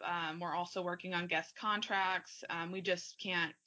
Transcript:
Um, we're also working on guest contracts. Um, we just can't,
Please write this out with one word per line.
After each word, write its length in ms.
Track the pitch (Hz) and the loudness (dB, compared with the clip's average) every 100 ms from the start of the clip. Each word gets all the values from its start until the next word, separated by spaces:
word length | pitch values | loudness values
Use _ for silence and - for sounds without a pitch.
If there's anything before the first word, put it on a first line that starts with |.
Um, 360 | - 175 160 165 | -2 0 0 -2
we're 160 | 175 165 | 0 0
also 260 | 175 190 | 0 -2
working 320 | 175 175 185 | -2 -2 0
on 140 | 180 175 | 0 2
guest 280 | 165 165 - | 2 0 -4
contracts. 880 | 214 208 208 196 190 185 - - - | 0 2 2 2 4 2 -2 -12 -6
Um, 220 | 165 170 | -4 -2
we 100 | 190 | -2
just 360 | 180 180 - - | 2 0 0 -10
can't, 340 | 202 175 160 - | -2 2 0 -2